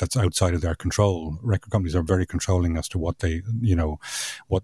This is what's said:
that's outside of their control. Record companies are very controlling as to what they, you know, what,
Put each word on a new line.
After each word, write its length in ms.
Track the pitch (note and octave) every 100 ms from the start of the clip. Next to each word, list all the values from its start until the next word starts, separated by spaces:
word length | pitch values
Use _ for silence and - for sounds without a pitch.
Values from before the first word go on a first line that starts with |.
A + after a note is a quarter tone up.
that's 160 | - B2+
outside 380 | F#2+ - F#2
of 80 | F2
their 120 | E2+
control. 640 | D#2+ F2+ - G#2 F2+ D#2+ D#2
Record 280 | A#2 F#2+ -
companies 240 | G#2+ F2+
are 80 | F2
very 220 | D#2+ F#2+
controlling 540 | F2+ F2+ - F#2 F2 E2
as 100 | -
to 100 | F#2
what 200 | D#2+ -
they, 240 | F2+ D#2+ F#2+ A2+
you 160 | A#2+ E2+
know, 240 | D#2+ D2+ - - - - -
what, 140 | F#2+